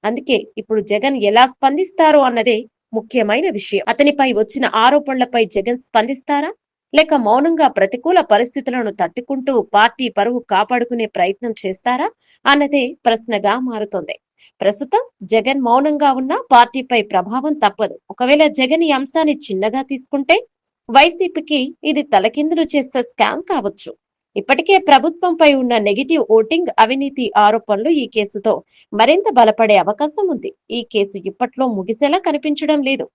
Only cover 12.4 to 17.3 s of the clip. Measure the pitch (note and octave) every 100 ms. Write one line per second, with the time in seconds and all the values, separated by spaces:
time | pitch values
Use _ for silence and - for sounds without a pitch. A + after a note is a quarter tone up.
12.4 | B3+ C#4 C#4+ C#4+ B3 E4 A#3 A3+ A3+ G#3+
13.4 | G3+ A3+ B3+ A3 G#3+ G3 D#3+ - _ _
14.4 | - _ G3 G#3 C4 G#4+ C5+ _ F#3 A3
15.4 | A3 C#4 B3 A#3+ D4 D4 C#4+ C4 C4 G4
16.4 | B4 B3 A#3+ C4 C4 A#3+ G#3 G3 F3+